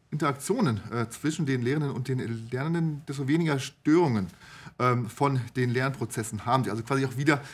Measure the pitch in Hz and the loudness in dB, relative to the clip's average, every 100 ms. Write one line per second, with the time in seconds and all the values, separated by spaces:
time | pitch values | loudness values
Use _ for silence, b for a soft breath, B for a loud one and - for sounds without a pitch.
0 | - 151 156 135 - 233 170 104 - 117 | -8 -2 0 -2 -2 2 2 0 -2 -4
1 | 117 - 147 196 139 131 120 151 143 120 | -4 -4 -4 -2 0 0 0 0 -2 -4
2 | 127 127 110 113 113 123 147 170 165 147 | -4 -4 -4 -6 -6 -4 -2 0 0 -2
3 | - 139 131 160 165 139 - - - 165 | -8 -6 0 2 2 0 -2 -2 4 6
4 | 160 110 90 B B B B - 123 123 | 6 2 -2 B B B B 0 2 2
5 | 113 - 139 135 110 - 123 120 135 131 | 0 0 0 0 -2 -2 0 2 0 -2
6 | 113 - 107 107 120 123 104 110 113 139 | -6 -4 -6 -4 2 2 2 -2 -2 0
7 | 131 117 147 143 B | 0 0 2 2 B